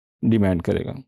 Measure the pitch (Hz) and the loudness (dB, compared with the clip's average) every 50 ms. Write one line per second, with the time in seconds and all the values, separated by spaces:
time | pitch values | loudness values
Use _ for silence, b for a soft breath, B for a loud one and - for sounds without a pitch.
0 | _ _ _ _ - 117 110 110 101 95 92 85 - - - - - - - - | _ _ _ _ 0 2 2 4 4 2 2 0 0 -2 -2 -2 -4 -6 -10 -12
1 | - | -14